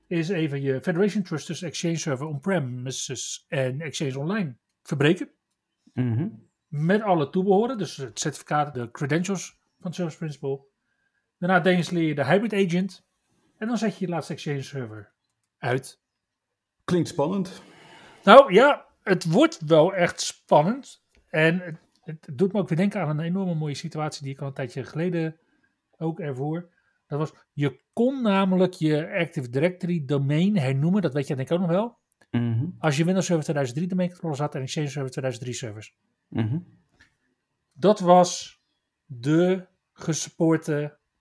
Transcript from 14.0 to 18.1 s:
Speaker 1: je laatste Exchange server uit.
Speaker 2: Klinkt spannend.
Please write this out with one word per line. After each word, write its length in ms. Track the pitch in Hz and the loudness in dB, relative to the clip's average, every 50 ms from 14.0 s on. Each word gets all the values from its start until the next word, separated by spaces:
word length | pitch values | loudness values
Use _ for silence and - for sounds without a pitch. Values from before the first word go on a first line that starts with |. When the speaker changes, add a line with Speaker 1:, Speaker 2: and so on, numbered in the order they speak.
| 190 | -4
Speaker 1:
je 60 | 175 | -4
laatste 220 | 175 160 139 - 160 | -4 -4 -4 -6 -8
Exchange 300 | - - 160 143 139 131 | -8 -6 -4 -4 -4 -6
server 500 | - - 139 123 110 107 107 101 _ _ _ _ _ _ _ _ _ _ _ | -8 -8 -8 -8 -8 -10 -14 -18 _ _ _ _ _ _ _ _ _ _ _
uit. 440 | - 123 123 139 135 - - _ _ _ _ _ _ _ _ _ _ _ _ _ _ _ _ _ _ | -4 -2 -2 -2 -4 -8 -18 _ _ _ _ _ _ _ _ _ _ _ _ _ _ _ _ _ _
Speaker 2:
Klinkt 240 | - 170 175 151 - | 0 0 0 0 0
spannend. 540 | - - 143 160 190 202 180 - - - - - - - - - - - - - | -2 -2 -2 -2 -2 -4 -4 -6 -10 -18 -20 -20 -20 -20 -20 -20 -20 -20 -20 -20